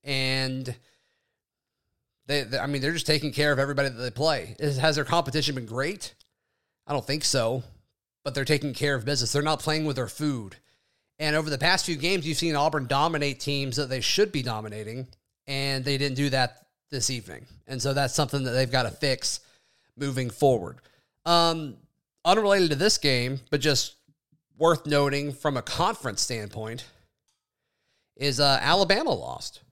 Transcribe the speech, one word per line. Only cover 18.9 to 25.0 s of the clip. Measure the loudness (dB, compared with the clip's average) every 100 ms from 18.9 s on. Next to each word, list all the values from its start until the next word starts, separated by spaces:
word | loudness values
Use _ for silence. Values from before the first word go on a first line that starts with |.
fix | -2 -2 0 -2 -6 _ _ _ _ _ -6
moving | -4 -2 -4
forward. | 2 4 4 -2 -12 _ _ _ _ 2
Um, | 4 4 0 -6 -12 _ _ _ _ 2
unrelated | 4 6 4 4
to | 4
this | 2 4
game, | 2 2 0 -4 -4
but | 0
just | 2 2 0 -8 _ _ _ _ _ _
worth | 4 4 2
noting | 4